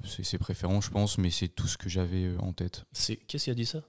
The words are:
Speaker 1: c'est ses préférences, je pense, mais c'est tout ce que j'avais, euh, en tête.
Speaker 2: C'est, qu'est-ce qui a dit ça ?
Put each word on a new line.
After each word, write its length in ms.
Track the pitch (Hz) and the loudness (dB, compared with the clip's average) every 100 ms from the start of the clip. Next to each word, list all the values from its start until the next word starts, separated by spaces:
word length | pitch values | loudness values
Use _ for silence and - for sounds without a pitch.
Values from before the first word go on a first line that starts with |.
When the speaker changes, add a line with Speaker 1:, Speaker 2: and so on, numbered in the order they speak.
Speaker 1:
c'est 220 | - - | -8 -6
ses 140 | 98 - | -2 -2
préférences, 480 | - 87 90 101 101 | -2 0 2 2 2
je 40 | |
pense, 280 | 101 101 - | 2 4 4
mais 120 | 90 | 2
c'est 180 | 87 90 | 2 0
tout 200 | - - | 0 -2
ce 80 | - | -2
que 140 | 85 | -2
j'avais, 340 | 92 90 92 | 0 2 2
euh, 140 | 92 87 | 2 0
en 160 | 92 | -2
tête. 320 | 85 90 - - | -2 -4 -6 -8
Speaker 2:
C'est, 240 | - - 110 | -2 -2 -2
qu'est-ce 280 | - 143 | -6 -4
qui 60 | - | -2
a 40 | |
dit 120 | 120 117 | 0 -2
ça ? 160 | 156 | -4